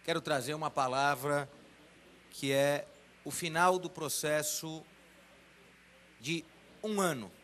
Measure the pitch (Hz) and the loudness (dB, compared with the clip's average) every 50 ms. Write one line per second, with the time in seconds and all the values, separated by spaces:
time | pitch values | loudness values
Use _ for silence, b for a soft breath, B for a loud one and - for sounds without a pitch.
0 | - - 165 165 160 160 151 139 117 143 151 156 156 147 - 147 135 127 127 135 | -2 -2 -2 -2 0 0 0 0 0 -2 -4 -4 -4 -2 0 0 0 2 2 2
1 | 139 143 143 131 131 147 147 143 139 135 - - - - - - - - - - | 2 2 2 0 0 0 0 0 -2 -4 -12 -20 -20 -20 -20 -20 -20 -20 -20 -20
2 | - - - - - - - - 139 135 135 139 139 143 143 143 - - - - | -20 -20 -20 -20 -20 -20 -12 -6 -2 2 4 4 4 4 2 0 -4 -10 -20 -20
3 | - - - - - 143 139 - 180 165 156 165 175 185 185 185 165 170 - - | -20 -20 -20 -14 -12 -8 -6 -4 -6 -2 2 4 4 6 4 2 -2 -6 -8 -6
4 | 156 139 - - - 151 151 151 143 - - - - 160 156 160 151 - - - | -6 -4 -4 -2 0 2 2 2 0 0 -4 -4 -6 -8 -10 -10 -14 -18 -20 -20
5 | - - - - - - - - - - - - - - - - - - - - | -20 -20 -20 -20 -20 -20 -20 -20 -20 -20 -20 -20 -20 -20 -20 -20 -20 -20 -20 -20
6 | - - - - 113 139 170 165 - - - - - - - - - 220 214 196 | -20 -20 -20 -10 -4 -4 -4 -4 -4 -10 -20 -20 -20 -20 -16 -8 -6 -2 2 2
7 | 190 175 151 123 107 92 - - | 2 2 2 0 -6 -12 -16 -20